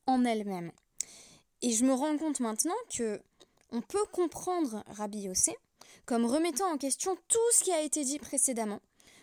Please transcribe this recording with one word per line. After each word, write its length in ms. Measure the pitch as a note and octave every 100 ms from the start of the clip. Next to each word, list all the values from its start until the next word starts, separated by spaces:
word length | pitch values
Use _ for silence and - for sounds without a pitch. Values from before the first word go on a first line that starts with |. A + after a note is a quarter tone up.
| -
en 180 | B3+
elle-même. 480 | B3 A3+ G3+ F#3 E3+ - _ - - - - - _ -
Et 60 | A#3+
je 140 | A3+
me 80 | C4
rends 260 | B3+ D4+ D4
compte 220 | D#4+ C#4
maintenant 340 | A3+ G#3+ D#4 G#4+ A#4+
que 300 | - A3+ G#3 - _ - _ _
on 100 | A#3
peut 240 | - G4 G#4
comprendre 720 | - E4+ - - F4+ C#4+ G#3+ -
Rabbi 320 | G#3 G#3 G#3
Yossé 360 | G3 F#3 - A4+ _ _ - - -
comme 200 | A#3+ A#3
remettant 440 | C#4+ E4+ C#4+ F#4+
en 60 | D4+
question 400 | C4+ - F#4+ F4+ -
tout 240 | A#4 A#4
ce 100 | A#4+
qui 100 | F#4
a 80 | E4
été 240 | D4+ D4+
dit 140 | C4 C#4+
précédemment 640 | - C#4 - A#3 A3 G3+ _ _ - -